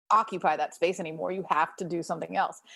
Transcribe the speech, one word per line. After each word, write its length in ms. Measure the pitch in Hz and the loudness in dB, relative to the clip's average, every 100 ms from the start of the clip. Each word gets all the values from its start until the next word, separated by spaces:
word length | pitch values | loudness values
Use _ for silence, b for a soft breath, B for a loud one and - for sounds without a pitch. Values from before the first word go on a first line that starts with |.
| - | 2
occupy 460 | 220 220 180 170 151 | 4 4 0 0 2
that 160 | 151 - | -2 0
space 240 | 170 185 | 0 0
anymore. 320 | 160 160 180 | -6 -6 -4
You 140 | 190 165 | -4 0
have 260 | 151 165 - | 2 0 -2
to 80 | 180 | -6
do 180 | 170 | -4
something 340 | 160 165 170 196 | -4 -6 -4 -2
else. 240 | 175 - B | -2 -4 B